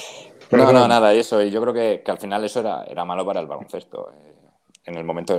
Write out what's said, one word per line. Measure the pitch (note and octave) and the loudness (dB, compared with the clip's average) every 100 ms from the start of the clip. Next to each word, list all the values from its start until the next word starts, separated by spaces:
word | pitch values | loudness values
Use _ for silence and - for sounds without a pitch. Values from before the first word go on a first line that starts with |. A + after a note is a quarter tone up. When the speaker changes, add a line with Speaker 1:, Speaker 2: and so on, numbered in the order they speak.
| - - - - - | -10 -18 -20 -20 0
Speaker 1:
No, | B2 | 4
Speaker 2:
Perdón. | C3 | 6
Speaker 1:
no, | B2+ A#2+ | 6 6
nada, | A#2 G#2+ | 6 6
eso. | G#2+ A2+ A2 | 4 2 0
Y | G#2 | 0
yo | G#2+ | 0
creo | A#2 | -2
que, | A#2 A2+ G2 | -2 -2 -2
que | - | -4
al | F#2 | -8
final | G2+ G2+ | -6 -6
eso | G#2+ B2 | -4 -4
era, | A2 D2 | -4 -6
era | G1+ D2+ | -8 -10
malo | F2 F2+ F#2+ | -6 -4 -4
para | F#2 | -4
el | D#2 | -6
baloncesto. | C#2+ - D#2 - - - | -10 -12 -14 -14 -14 -14
Eh, | D2 D2+ D2+ D#2+ _ _ _ | -18 -20 _ _ _ _ _
en | - | -16
el | E2+ | -10
momento | E2 E2 E2+ | -8 -6 -4